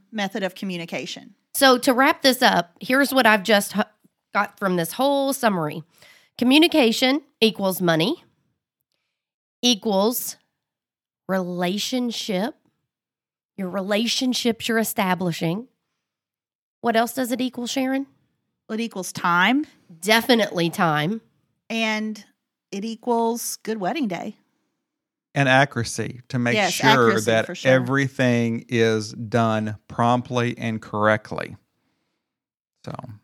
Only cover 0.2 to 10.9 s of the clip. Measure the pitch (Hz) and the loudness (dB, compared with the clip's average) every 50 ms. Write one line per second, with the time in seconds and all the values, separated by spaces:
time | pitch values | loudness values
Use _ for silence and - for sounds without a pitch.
0.2 | 196 190 - 220 196 180 185 - 208 190 180 170 165 170 185 135 131 - - - | -6 -4 -4 -4 -6 -6 -6 -8 -10 -8 -8 -8 -8 -8 -8 -10 -8 -10 -12 -16
1.2 | - - _ _ _ _ - - 285 269 254 247 254 285 247 240 269 302 330 - | -18 -20 _ _ _ _ -2 4 6 6 6 6 4 2 2 4 4 2 2 2
2.2 | - 269 254 262 254 208 190 180 175 - _ - 196 - 254 277 285 - 262 262 | 2 0 2 4 2 2 4 2 0 -2 _ -12 -4 -2 0 2 2 2 2 4
3.2 | 240 220 214 208 175 220 214 202 202 - - 196 - - _ _ _ _ _ _ | 4 4 4 4 2 2 2 2 2 0 -4 -4 -4 -4 _ _ _ _ _ _
4.2 | _ _ - 202 208 - - - 208 190 180 175 165 170 - - 262 285 277 277 | _ _ -4 -4 -4 -4 -6 -6 -4 -2 0 0 -2 -4 -2 -2 0 0 0 0
5.2 | 277 269 269 - 254 220 196 175 156 151 156 165 151 _ _ _ - - _ _ | 0 -2 -2 0 0 0 2 0 -2 -4 -6 -10 -14 _ _ _ -20 -20 _ _
6.2 | _ _ _ - 233 247 269 311 311 294 - 311 247 226 220 - 262 254 269 302 | _ _ _ -2 2 4 6 6 6 6 4 4 2 2 2 2 0 0 0 0
7.2 | - _ _ - 226 220 - - 196 190 180 - 185 170 165 160 165 220 339 - | -4 _ _ 0 0 0 2 0 -2 -2 -2 0 2 2 2 2 2 0 -2 -6
8.2 | _ _ _ _ _ _ _ _ _ _ _ _ _ _ _ _ _ _ _ _ | _ _ _ _ _ _ _ _ _ _ _ _ _ _ _ _ _ _ _ _
9.2 | _ _ _ _ _ _ _ _ - 247 240 190 - 226 196 190 202 226 254 - | _ _ _ _ _ _ _ _ 0 0 0 0 0 0 2 2 2 2 0 -2
10.2 | - - - _ _ _ _ _ _ _ _ _ _ _ | -6 -10 -12 _ _ _ _ _ _ _ _ _ _ _